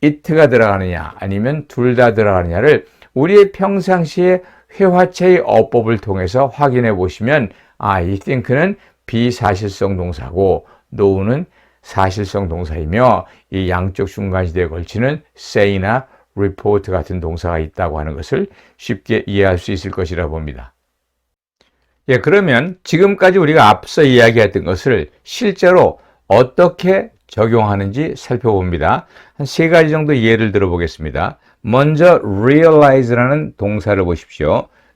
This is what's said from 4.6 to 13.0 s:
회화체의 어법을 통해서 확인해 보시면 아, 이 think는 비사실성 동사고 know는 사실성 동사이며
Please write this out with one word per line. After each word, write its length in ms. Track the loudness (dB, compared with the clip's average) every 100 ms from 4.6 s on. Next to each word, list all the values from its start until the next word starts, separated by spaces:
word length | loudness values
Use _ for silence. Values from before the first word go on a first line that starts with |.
| _ -2
회화체의 640 | 2 4 2 2 2 2
어법을 540 | 2 2 2 0 0 -2
통해서 480 | -4 -6 -2 0 -2
확인해 460 | 0 0 0 0
보시면 560 | 0 -4 -4 -2 -2 -2 -10 _ -8
아, 220 | -4 -2
이 180 | -2 -4
think는 580 | -4 -4 -2 -2 -2 -4 _ _ -6
비사실성 920 | -2 -2 -2 -2 -2 -4 -4 -4 -4
동사고 680 | -6 -10 -8 -2 0 -2 -6 _ _ -2
know는 500 | 0 0 -2 -4 -6 _ _ _
사실성 640 | -8 -2 -2 -2 -6 -4 -4
동사이며 800 | -6 -8 -8 -4 2